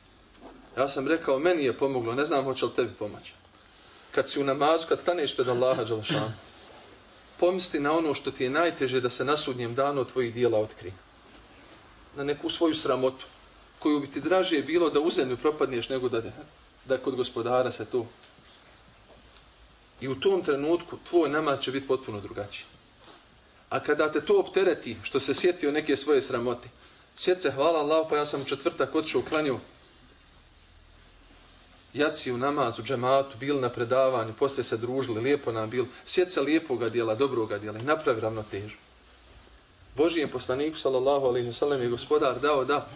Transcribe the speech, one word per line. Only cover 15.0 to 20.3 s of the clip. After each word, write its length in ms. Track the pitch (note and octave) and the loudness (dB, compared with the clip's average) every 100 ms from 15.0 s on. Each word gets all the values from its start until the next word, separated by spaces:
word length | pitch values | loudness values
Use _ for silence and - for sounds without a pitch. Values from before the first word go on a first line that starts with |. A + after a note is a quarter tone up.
| E3 | 2
zemlju 260 | E3 C3 B2 | 0 0 0
propadneš 520 | D3+ D3+ C3+ B2 A2+ | 0 0 -2 -2 -4
nego 200 | C3 B2 | -4 -2
da, 120 | A#2 F#2+ D3 D3+ - - - - | -2 -4 -10 -20 -20 -20 -12 -4
da 120 | C3 | -2
kod 180 | C#3 B2+ | -2 -2
gospodara 560 | B2 A#2 A#2 B2+ B2 | -4 -4 0 0 0
se 140 | - G#2+ | -4 -4
to.” 220 | B2 A2 - - - - - - - - - - - - - - - - _ _ - | -4 -4 -10 -20 -20 -20 -20 -20 -20 -20 -20 -20 -20 -20 -20 -20 -20 -20 _ _ -10
I 60 | C3 | -8
u 120 | C3 | 0
tom 240 | G3 | 2